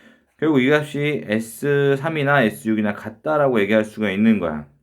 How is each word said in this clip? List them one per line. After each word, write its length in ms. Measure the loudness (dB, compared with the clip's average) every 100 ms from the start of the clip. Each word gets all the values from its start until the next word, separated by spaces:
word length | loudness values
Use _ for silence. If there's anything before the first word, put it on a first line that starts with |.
| -20 _ _ -4
결국 240 | 0 2
이 80 | 2
값이 540 | 2 0 -4 -4 -4 -2
에스 680 | -4 -4 -6 -2 2 2 0
삼이나 460 | -2 -2 2 2
에스 260 | 2 0 -2
육이나 240 | 0 -2
같다라고 680 | -4 -10 -8 -2 0 2 2
얘기할 220 | 2 2 0
수가 260 | -4 -4
있는 280 | 2 2 2
거야. 280 | 0 -6 -12 _